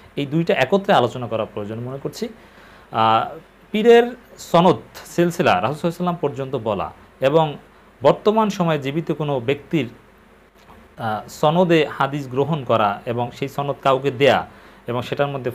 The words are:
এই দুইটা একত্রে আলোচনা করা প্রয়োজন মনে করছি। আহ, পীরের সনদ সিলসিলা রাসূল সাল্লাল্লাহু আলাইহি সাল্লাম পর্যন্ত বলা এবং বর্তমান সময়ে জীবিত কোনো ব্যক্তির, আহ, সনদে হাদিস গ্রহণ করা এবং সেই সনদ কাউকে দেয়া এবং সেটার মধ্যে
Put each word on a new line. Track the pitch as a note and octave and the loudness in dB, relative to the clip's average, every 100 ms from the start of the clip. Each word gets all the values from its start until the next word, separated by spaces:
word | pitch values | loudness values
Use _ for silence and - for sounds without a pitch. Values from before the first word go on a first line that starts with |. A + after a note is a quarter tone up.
| - - | -12 -8
এই | C#3+ | -4
দুইটা | D#3 E3+ | -2 0
একত্রে | - B2+ G3 G3 | 0 2 0 2
আলোচনা | D#3 A#2+ B2+ A#2 | 2 2 -2 -6
করা | A2 | -6
প্রয়োজন | G#2 A2 G#2 A2 | -6 -8 -8 -8
মনে | B2 C#3 | -10 -10
করছি। | D3 - A#3 - - - - - - | -10 -8 -10 -12 -20 -20 -20 -20 -8
আহ, | A2+ A2+ A2 - D#3+ - _ - | 0 2 2 0 -8 -18 _ -8
পীরের | G#3+ A#3 A#3 A#3+ B3+ - - | 2 6 6 6 -2 -18 -20
সনদ | - E3+ F3+ C3 - - | 0 4 4 4 -2 -20
সিলসিলা | - - F3 E3 C#3 | -8 -2 0 2 2
রাসূল | F#2 A2 D#3 | 2 0 -2
সাল্লাল্লাহু | |
আলাইহি | E3+ E3 | -6 -4
সাল্লাম | F3+ E3+ | -4 -2
পর্যন্ত | D3+ B2+ C3+ C3 | -4 -4 -6 -6
বলা | A2 G2 D#2 - - - | -4 -4 -6 -10 -20 -2
এবং | C3 D#3+ D#3 C3+ - - - _ | 2 4 2 -2 -16 -20 -20 _
বর্তমান | C3+ D#3+ A3 A3 G#3+ | 2 2 2 2 0
সময়ে | G3 E3+ D3+ | 0 0 0
জীবিত | C3+ D3+ D#3+ | -2 -4 -4
কোনো | D#3 D3+ C#3 | -4 -4 -2
ব্যক্তির, | A#2 C#3+ - D#3+ A#2 - - _ _ _ _ _ - - - - | -2 -4 -2 -4 -4 -8 -20 _ _ _ _ _ -20 -20 -20 -10
আহ, | A2 G#2+ - | -6 -6 -8
সনদে | - D3+ E3+ F3+ E3 - - | -2 0 2 4 4 2 -2
হাদিস | C#3 D3 C3 | -4 -4 -6
গ্রহণ | B2 C#3 D#3+ | -4 -2 -2
করা | A#2+ A2+ G#2 G2+ B2 | 0 2 2 -2 -6
এবং | A#2+ A#2+ | -6 -6
সেই | - C3+ | -6 -8
সনদ | - C#3+ C3+ | -6 -6 -2
কাউকে | C#3 C3 C#3 | 0 0 0
দেয়া | A#2+ C#3 F#2+ - - - - - | 2 4 4 0 -12 -20 -16 -8
এবং | B2 | -6
সেটার | B2 C#3 C#3+ | -4 -4 -4
মধ্যে | C#3 B2 | -4 -8